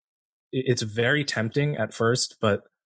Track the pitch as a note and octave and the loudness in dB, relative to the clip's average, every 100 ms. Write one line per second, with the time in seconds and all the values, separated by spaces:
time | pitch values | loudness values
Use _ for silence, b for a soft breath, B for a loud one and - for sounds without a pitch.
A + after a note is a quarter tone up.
0 | _ _ _ _ _ C3 C3 A#2+ A2 G#2+ | _ _ _ _ _ -4 0 0 -2 0
1 | A#2+ D3 C#3+ A2+ A2 C#3+ D3 D3 A2 - | 2 2 0 -2 -2 0 0 -2 -4 0
2 | A#2 B2+ - - A2 G2+ - _ | 2 2 -2 -2 0 0 -4 _